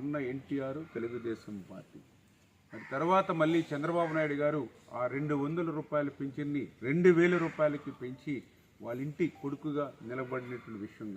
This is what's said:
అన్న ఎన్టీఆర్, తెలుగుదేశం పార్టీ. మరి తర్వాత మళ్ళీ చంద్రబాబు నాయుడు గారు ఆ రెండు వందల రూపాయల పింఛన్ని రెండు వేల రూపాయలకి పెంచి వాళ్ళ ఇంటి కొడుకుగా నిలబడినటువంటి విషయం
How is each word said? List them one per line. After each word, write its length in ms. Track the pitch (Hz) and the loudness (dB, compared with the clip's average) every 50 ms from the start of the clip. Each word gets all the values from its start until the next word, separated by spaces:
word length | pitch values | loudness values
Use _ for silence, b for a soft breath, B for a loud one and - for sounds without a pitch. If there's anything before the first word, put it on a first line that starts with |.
అన్న 160 | 131 147 147 | -4 -4 -2
ఎన్టీఆర్, 680 | 147 135 123 131 135 135 - 143 139 131 135 135 151 165 165 - | -2 -2 -4 -6 -6 -6 -4 -4 -4 -2 -4 -6 -6 -8 -8 -6
తెలుగుదేశం 680 | 117 113 117 120 120 113 117 110 104 - - 104 98 90 - | -6 -6 -6 -6 -6 -6 -6 -6 -6 -8 -10 -12 -12 -12 -12
పార్టీ. 300 | 95 95 - - - - - - - - _ _ _ _ _ _ _ _ _ _ | -14 -16 -16 -18 -20 -20 -20 -20 -20 -20 _ _ _ _ _ _ _ _ _ _
మరి 120 | - 107 - - | -16 -16 -10 -6
తర్వాత 400 | 135 139 156 170 185 190 190 190 180 165 | -4 0 2 4 4 4 4 2 2 2
మళ్ళీ 240 | 156 156 170 165 160 - 151 | 4 4 4 2 2 0 -2
చంద్రబాబు 380 | 139 147 170 170 170 170 160 | -2 -2 0 2 2 2 2
నాయుడు 240 | 156 156 156 151 143 143 147 | 2 0 0 0 0 0 0
గారు 180 | 147 151 151 123 113 - - - - 120 120 | 2 0 0 -2 -4 -8 -16 -16 -10 -4 -2
ఆ 20 | 123 | -2
రెండు 280 | 123 123 139 147 147 147 139 | -2 0 -2 0 0 0 0
వందల 260 | 139 147 165 175 170 165 151 156 | 0 0 0 0 -2 -2 -2 -4
రూపాయల 300 | 147 - 151 147 147 139 - - | -4 -2 0 0 0 0 -2 -4
పింఛన్ని 420 | 139 139 131 - 147 143 143 139 117 - - - | -6 -6 -4 -4 -4 -2 -2 -2 -4 -6 -8 -4
రెండు 260 | 107 127 143 175 175 180 175 165 | -2 0 4 8 8 10 10 10
వేల 160 | 170 175 180 | 8 6 6
రూపాయలకి 540 | 170 165 160 - - 156 151 147 147 - 143 | 4 2 0 2 2 2 2 2 0 -6 -10
పెంచి 440 | 123 - 127 123 131 131 - 151 143 113 - - _ - - _ _ - | -10 -8 -8 -10 -10 -8 -6 -6 -6 -6 -6 -10 _ -20 -20 _ _ -14
వాళ్ళ 160 | 104 113 120 127 | -10 -8 -6 -6
ఇంటి 260 | 139 151 143 - 175 143 - - | -6 -6 -2 0 0 0 0 -4
కొడుకుగా 500 | - 143 143 139 - 151 143 147 143 131 - - 110 113 | -6 -6 -6 -4 -4 -4 -2 -2 -2 -4 -6 -10 -12 -8
నిలబడినటువంటి 720 | 123 131 131 123 131 127 123 123 127 113 - 113 110 101 104 | -6 -6 -4 -4 -4 -6 -6 -6 -10 -10 -10 -12 -10 -10 -10
విషయం 240 | 107 - - 113 107 98 | -10 -10 -10 -10 -8 -8